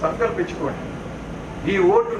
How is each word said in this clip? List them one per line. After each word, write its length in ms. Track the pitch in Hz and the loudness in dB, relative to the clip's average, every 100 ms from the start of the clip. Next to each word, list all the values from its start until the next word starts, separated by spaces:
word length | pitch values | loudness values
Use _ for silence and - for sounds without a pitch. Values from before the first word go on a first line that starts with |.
సంకల్పించుకోండి, 800 | 160 - 233 - 170 - 143 - - - - - - - - - - | -2 0 0 0 -2 -2 -4 -4 -8 -10 -10 -10 -10 -10 -10 -6 0
ఈ 60 | 196 180 | 4 6
ఓటు 240 | 220 226 214 | 6 4 0